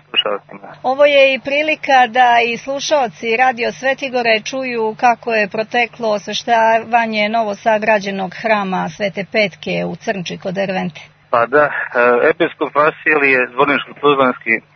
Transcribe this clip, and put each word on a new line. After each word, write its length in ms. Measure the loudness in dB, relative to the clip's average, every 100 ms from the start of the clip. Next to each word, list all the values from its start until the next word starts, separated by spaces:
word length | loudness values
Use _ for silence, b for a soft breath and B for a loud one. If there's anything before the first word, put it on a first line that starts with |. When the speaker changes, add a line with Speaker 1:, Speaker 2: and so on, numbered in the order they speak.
| -6
Speaker 1:
slušalcima. 640 | -4 -2 -4 -8 -20 -18 -8
Speaker 2:
Ovo 220 | -4 2 4
je 280 | 6 4
i 60 | 2
prilika 680 | -2 -2 -2 -4 2 2 4
da 220 | 4 4 4 2
i 100 | -4
slušaoci 800 | -6 -8 -2 0 0 -4 -4 0
Radio 340 | 0 0 -4
Svetigore 680 | -4 -4 -4 -4 -2 0 0 -2
čuju 460 | -8 -6 -4 -4 0
kako 340 | 0 0 -2
je 140 | -2 -2
proteklo 640 | -4 -4 -2 -2 -4 -4
osveštavanje 1200 | -4 -4 -6 0 2 4 2 2 0 0 0 0
novosagrađenog 1000 | 0 -2 -2 0 2 2 0 0 -6 -6 -4
hrama 480 | -2 -2 -2 -4 -4
Svete 360 | -6 -6 -6 -4
Petke 540 | -2 -2 -4 -6 -4 -6
u 100 | -6
Crnči 420 | -6 -6 -8 -10
kod 160 | -8
Dervente. 480 | -4 -4 -4 -6 -10 -20 _ _
Speaker 1:
Pa 160 | 0 4
da, 180 | 4 2
e, 40 | B B 2 2 4 2
episkop 460 | 2 -2 -4 -4 0
Vasilije 640 | 0 0 0 2 4 2 0
Zvorničko-Tuzlanski 1080 | 0 0 0 -4 -2 2 2 2 0 -2 -2 -4